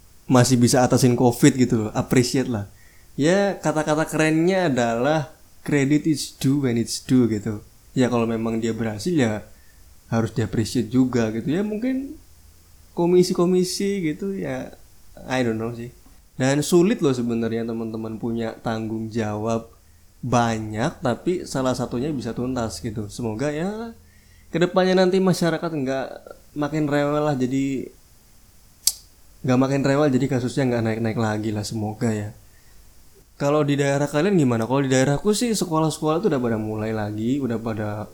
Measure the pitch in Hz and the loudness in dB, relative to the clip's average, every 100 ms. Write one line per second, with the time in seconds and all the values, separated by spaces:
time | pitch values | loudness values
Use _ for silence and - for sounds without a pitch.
0 | - - - 127 120 123 120 135 123 131 | -20 -16 2 4 6 4 4 4 4 4
1 | 127 120 127 117 147 131 123 120 107 120 | 4 4 2 6 4 4 2 2 0 -4
2 | 127 131 123 139 123 113 101 - - - | 0 2 2 0 -2 -4 -6 -14 -20 -20
3 | - - 143 196 202 175 156 151 151 151 | -14 -2 2 2 0 -2 -2 -2 0 0
4 | 156 151 156 156 170 190 175 127 117 117 | 0 0 2 2 2 2 2 2 0 0
5 | 131 156 135 - - - - 147 135 147 | 0 0 -4 -12 -20 -14 -2 0 4 2
6 | 165 143 - - 139 143 131 117 110 - | 2 -2 -4 -2 0 2 2 0 -2 -6
7 | - 127 120 107 113 107 - - - - | 2 4 4 0 -4 -8 -10 -20 -8 0
8 | 123 120 113 113 113 113 113 110 113 104 | 0 2 0 -2 -2 -2 -2 -2 -4 -4
9 | 175 170 117 107 - - - - - - | -2 0 0 -2 -8 -20 -20 -20 -20 -20
10 | - 113 110 - 110 113 110 127 107 127 | -4 -2 0 -2 -2 -2 -2 -2 0 0
11 | 127 117 110 113 110 165 214 208 247 262 | 2 2 0 -2 -2 -2 -2 -4 -4 -4
12 | 277 320 - - - - - - - - | -6 -14 -20 -20 -20 -20 -20 -20 -12 -2
13 | 175 180 180 180 175 185 180 - 202 202 | 4 6 4 2 2 2 0 -2 -4 -2
14 | 160 151 196 196 160 131 - - - - | -4 -4 -6 -6 -6 -6 -8 -16 -20 -20
15 | - - - 127 120 110 113 117 120 - | -20 -18 -6 -2 0 -2 -6 -8 -14 -16
16 | - - _ - 131 143 147 175 180 240 | -20 -20 _ -2 0 0 4 4 4 4
17 | 151 123 120 113 113 113 117 113 113 110 | 0 0 0 -2 -2 -2 -4 -6 -6 -8
18 | 110 110 117 113 113 - 123 110 110 110 | -8 -6 -4 -4 -4 -6 -6 -4 -4 -6
19 | 110 110 107 104 110 113 113 - _ - | -4 -4 -4 -4 -2 -4 -6 -16 _ -20
20 | - - 123 123 117 110 110 107 139 - | -20 -12 0 2 2 0 -4 -4 -4 -2
21 | 127 113 - 180 - 139 131 123 - 123 | -4 -2 -2 -4 -4 -2 -2 -2 -4 -4
22 | 143 143 113 113 123 127 113 - 120 110 | -4 -4 -6 -4 -4 -4 -4 -6 -8 -8
23 | 101 - 117 107 143 147 180 214 233 226 | -8 -6 -6 -4 -4 -2 -4 -6 -10 -14
24 | - - - - - 170 175 185 185 185 | -20 -20 -20 -20 -8 0 2 4 4 4
25 | 185 190 190 170 170 160 170 160 131 135 | 4 4 2 2 2 0 -4 -4 -2 -4
26 | 123 - - - - 147 147 156 151 147 | -6 -10 -18 -20 -14 -6 -4 0 0 2
27 | 147 151 151 135 127 135 139 135 - - | 2 0 0 0 0 0 -2 -4 -8 -14
28 | - - - - - - - - - - | -20 -20 -20 -20 -20 -20 -20 -6 -4 -4
29 | - - - - 139 123 131 139 131 139 | -10 -20 -20 -8 0 2 2 0 2 2
30 | 151 127 131 135 120 147 127 120 113 110 | 2 2 0 0 -2 -2 0 0 -2 -2
31 | 113 107 110 107 110 104 101 113 107 107 | -2 -2 -2 -2 -4 -4 -6 -6 -6 -4
32 | 120 107 104 - - - - - - - | -2 -2 -6 -12 -20 -20 -20 -20 -20 -20
33 | - - _ - 143 151 143 143 143 139 | -20 -20 _ -4 0 2 2 2 2 2
34 | 143 147 180 190 131 113 113 135 135 131 | 0 0 2 4 4 2 0 0 2 4
35 | 135 143 202 208 240 214 175 156 160 151 | 4 2 0 0 0 -2 0 0 0 0
36 | 156 160 208 143 123 110 107 107 107 110 | -2 0 0 0 0 -2 -4 -4 -4 -4
37 | 107 107 113 143 127 113 113 107 107 104 | -4 -4 -2 -2 -2 -4 -4 -4 -4 -6
38 | 113 | -10